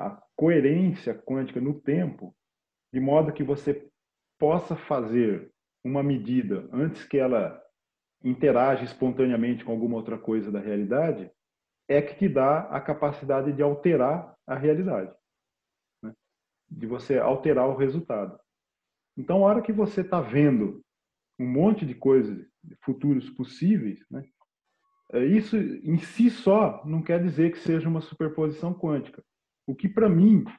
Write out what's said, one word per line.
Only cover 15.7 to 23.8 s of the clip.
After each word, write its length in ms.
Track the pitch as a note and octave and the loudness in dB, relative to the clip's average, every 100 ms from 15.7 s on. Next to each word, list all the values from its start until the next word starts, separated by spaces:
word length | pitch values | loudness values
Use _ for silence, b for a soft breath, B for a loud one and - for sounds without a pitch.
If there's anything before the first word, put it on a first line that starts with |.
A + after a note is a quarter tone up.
| _ _ _ | _ _ _
né? 100 | A2 A2 _ _ _ _ - | -18 -18 _ _ _ _ -20
De 160 | - A2+ | -12 -8
você 320 | A#2+ - C3 | -8 -2 0
alterar 480 | A2+ C3+ D#3+ B2+ C3 | 2 0 2 2 2
o 80 | C3+ | 0
resultado. 640 | C3+ D#3+ E3 A2 F#2 F2+ _ _ _ _ _ _ _ - | 0 -2 -4 -6 -6 -12 _ _ _ _ _ _ _ -12
Então, 220 | B2+ F#3 | -2 4
a 100 | G3 | 4
hora 140 | A3+ | 4
que 100 | A#3 | 0
você 320 | G#3+ G#3 - | 0 0 -2
tá 160 | F#3 F3+ | -2 -2
vendo 600 | A#2 C3 D3 B2 G2+ - _ _ _ _ _ - | 0 4 4 4 0 -4 _ _ _ _ _ -8
um 80 | B2 | -2
monte 380 | B2+ G3 G#3 C#3+ | 2 2 2 -2
de 80 | |
coisas, 520 | B2 C3+ C3+ G#2+ F#2 - _ - - | -2 4 4 4 -6 -14 _ -20 -14
futuros 460 | - C3+ D3 C3+ - | -8 -2 0 0 -2
possíveis, 720 | - B2 - E3+ G#3+ | -10 -12 -2 0 2